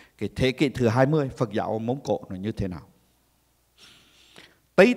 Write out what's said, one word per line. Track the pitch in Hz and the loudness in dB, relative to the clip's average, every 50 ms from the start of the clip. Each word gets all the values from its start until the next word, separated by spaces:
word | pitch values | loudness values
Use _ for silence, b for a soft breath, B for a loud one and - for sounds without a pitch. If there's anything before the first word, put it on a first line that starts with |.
| B B B | B B B
cái | - 107 95 - | -10 -8 -8 -2
thế | - - - | 0 0 0
kỷ | 233 - 156 135 | 2 0 0 0
thứ | - - 123 | 0 0 0
hai | 113 110 131 131 | 2 4 4 4
mươi, | 139 156 156 139 131 117 | 4 2 0 -2 -2 -4
Phật | - 127 104 | -4 -4 -4
giáo | 98 107 87 90 107 110 | -2 -6 -4 -4 -4 -6
Mông | 113 117 127 143 - | -4 -6 -6 -6 -4
Cổ | - 107 - - - | -4 -4 -4 -4 -10
nó | 98 | -12
như | 92 95 107 | -8 -8 -8
thế | 110 - 104 | -6 -6 -6
nào. | 92 90 78 - _ _ _ _ _ _ _ _ _ _ _ _ _ _ _ _ _ _ b b b b b b b b b b b b b b b b b b _ - | -8 -8 -12 -16 _ _ _ _ _ _ _ _ _ _ _ _ _ _ _ _ _ _ b b b b b b b b b b b b b b b b b b _ 4
Tây | - - 247 240 | 6 6 6 6